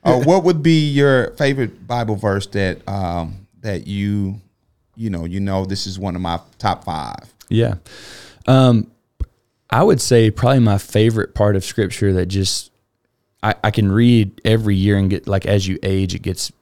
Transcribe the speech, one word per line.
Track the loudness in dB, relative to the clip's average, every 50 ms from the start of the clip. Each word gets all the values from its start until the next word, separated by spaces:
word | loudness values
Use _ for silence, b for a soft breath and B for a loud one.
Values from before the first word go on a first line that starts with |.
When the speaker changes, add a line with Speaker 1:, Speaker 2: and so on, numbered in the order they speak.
| _
Speaker 1:
uh, | 2 2 2
what | 4 4 2 4 4
would | 2 0 2
be | 2 2 2 4 2 2
your | 2 2 2 4 4 2 0 -2
favorite | -4 -2 -2 -2 0 -2 -4 -6 -6 -14 -10
Bible | -8 -6 -4 -2 -4 -4
verse | -2 -2 -2 -2 -2 -4
that, | -6 -4 -4 -2 -2 -4 -6 -10
um, | -10 -8 -6 -6 -4 -4 -6 -6 -8 -10 -14 -18 _ _ _
that | -10 -8 -8 -8 -8
you, | -8 -6 -6 -4 -4 -2 -4 -4 -6 -8 -10 _ _ _ _ _ _ _ _ _ _ _
you | -10 -8 -6
know, | -6 -6 -8
you | -8 -6 -6
know, | -4 -2 -2 -4 -4
this | -4 -6 -8 -8
is | -10 -10
one | -8 -8 -8 -6
of | -6
my | -6 -6 -6 -6 -8 _ _ _
top | -4 -4 -4 -4 -8
five? | -10 -10 -8 -10 -10 -14 -16 -18 -20 _ _ -8 _
Speaker 2:
Yeah. | 0 0 0 0 -2 -6 B B B B B B B B B B B B B
Um, | 2 4 4 6 4 4 2 0 -4 _ _ _ _ _ _ -12 _ _ _ _ _ _ _ _ _
I | 0 2
would | 4 4 2 2
say | 2 2 4 4 4 4
probably | 2 2 2 2 4 4
my | 4 4 2
favorite | 0 -2 -2 2 2 2 4 2 0 -4 -4 _
part | 0 0 2 2
of | 0 -4
Scripture | -4 -4 -2 -2 -2 -2 -2 0 0 0
that | 0 -2
just, | -2 -2 -2 -2 -2 -4 -6 -10 _ _ _ _ _ _ _ _ _ _ _ _ _ _ _
I, | -4 -4 -4 0 -2
I | -2
can | 0 2 0 2
read | 4 4 4 6 6 4 2 0 -4 -4 _
every | 0 2 2 2 0 0
year | 2 2 2 2
and | 2 2 0
get, | 0 -2 -4
like, | -2 -4 -2 0
as | 0 0 0 0
you | -2 -6 -4
age, | -4 -2 -2 -2 -2 -4 -6
it | -8
gets | -6 -8 -6 -6 -8 -12 _ _